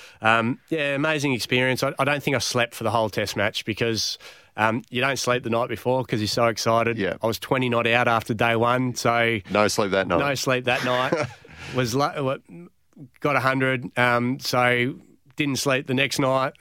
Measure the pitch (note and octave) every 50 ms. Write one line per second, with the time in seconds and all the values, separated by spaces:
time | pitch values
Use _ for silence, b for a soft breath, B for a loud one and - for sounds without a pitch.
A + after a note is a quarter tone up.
0 | B B B B A2+ A2 A2+ A#2 A2+ A#2 C3 - _ - D#3+ D#3+ C#3+ C#3+ C#3 C#3
1 | D3 D#3 D#3 D#3 C#3 D3 C3 A2 - - B2+ B2 B2+ C3 B2+ A2+ - C3+ D#3+ -
2 | C3+ C3+ D3 C#3+ - D3+ C#3 A#2+ - - - B2+ A#2+ - - - A#2 A2 G#2 A#2
3 | A2+ G#2+ - - G#2+ F#2+ - A2 G2+ G#2+ - - - - G#2+ - A#2+ A#2 A2+ G2+
4 | - - - - B B B B B B B - G#2+ A2 A2 B2+ A2+ - - A#2+
5 | B2+ C#3 C3+ A#2+ - B2 B2 B2 - A#2+ A2+ A#2 B2 B2 A#2 G#2 - B2 B2+ C3
6 | B2 - - A2 G#2+ G2+ - - A#2 A#2 A2+ - - A#2 A2+ A#2 A2+ A2+ A#2 G#2
7 | G2 F2 - - - A#2 A2 - - - C#3 C3 B2+ B2 A#2+ A#2 A#2 A2+ A2+ A#2+
8 | B2 A#2+ A#2 A2+ - - B2 G#2+ A#2+ A#2 A#2 A2+ A2+ A#2+ A#2+ B2+ C3 B2+ A#2+ -
9 | - B2 A#2 A#2 A#2 A#2 A#2 G#2+ - - F#2+ G#2 G#2 G2+ - - A2 G2 F#2 F#2+
10 | F#2+ F2+ F2+ E2+ C#3+ C#3+ C#3 C3 - C#3 B2+ B2 B2 B2 B2 C3+ B2+ B2+ B2+ B2
11 | B2+ C3+ E3+ D#3 D3 C3+ - - - - - - - - C3 C3 C3 A#2 A2 C3+
12 | C#3+ D#3 F3+ D#3+ C#3 C3 C3+ - - - F2 E3+ F3 - _ _ _ _ _ -
13 | D3+ C3 _ - - D3 C#3+ C3 A#2+ C3+ C3 C3+ C3+ C3 C3 B2+ B2+ - - -
14 | B2 B2 A#2+ A#2+ A#2+ B2 C3 C#3+ C3+ - - B2+ B2 B2 B2 B2 A#2+ B2+ - -
15 | - - - _ _ _ _ - D3+ C#3+ C3 A#2+ - C#3+ C3 B2+ - - C3 B2+
16 | C#3 C3+ - - C#3 C3 C3 C3 C3 C#3+ - _